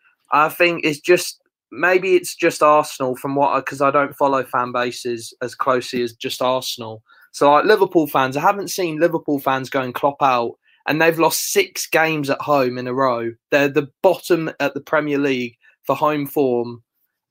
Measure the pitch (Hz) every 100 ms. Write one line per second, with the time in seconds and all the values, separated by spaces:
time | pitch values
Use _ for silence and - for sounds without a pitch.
0 | _ _ - 135 156 - 175 170 156 147
1 | - 175 - - _ _ - 113 170 185
2 | 190 180 175 - 170 160 151 151 147 -
3 | 131 127 139 139 143 127 131 139 139 143
4 | 139 147 143 135 127 127 123 123 123 120
5 | 123 120 113 - 123 - - 127 120 123
6 | 120 113 131 - 127 131 127 - 113 110
7 | _ _ _ - 143 147 185 214 190 175
8 | 151 147 131 135 175 202 185 - 175 156
9 | 165 160 160 143 143 135 131 139 127 120
10 | 147 143 139 123 117 - _ _ - 151
11 | 165 160 160 - - 202 190 - - 160
12 | 160 156 139 131 - 147 127 123 127 127
13 | 131 117 117 117 - 147 143 143 139 _
14 | 190 170 - 170 160 - 139 - - 156
15 | 147 143 143 131 120 117 _ _ - 135
16 | 151 151 139 - 135 120 120 120 _ _
17 | _ _ _